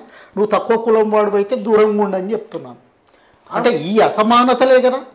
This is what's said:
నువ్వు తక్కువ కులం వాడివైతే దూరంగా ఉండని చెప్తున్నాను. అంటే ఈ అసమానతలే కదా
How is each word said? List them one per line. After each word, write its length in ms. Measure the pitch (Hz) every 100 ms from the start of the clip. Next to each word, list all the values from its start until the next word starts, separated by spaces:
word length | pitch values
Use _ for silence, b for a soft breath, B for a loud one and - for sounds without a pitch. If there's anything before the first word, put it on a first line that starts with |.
| - B B -
నువ్వు 80 | 208
తక్కువ 320 | 190 - 226
కులం 320 | 233 220 214
వాడివైతే 460 | 214 208 202 202 254
దూరంగా 480 | 202 214 214 208
ఉండని 280 | 202 190 185
చెప్తున్నాను. 440 | 220 - 160 131 120 _ _ _ b b b _
అంటే 260 | 202 240 180
ఈ 220 | 160 214
అసమానతలే 800 | 160 - 214 240 247 247 262 254
కదా 180 | 254 262 262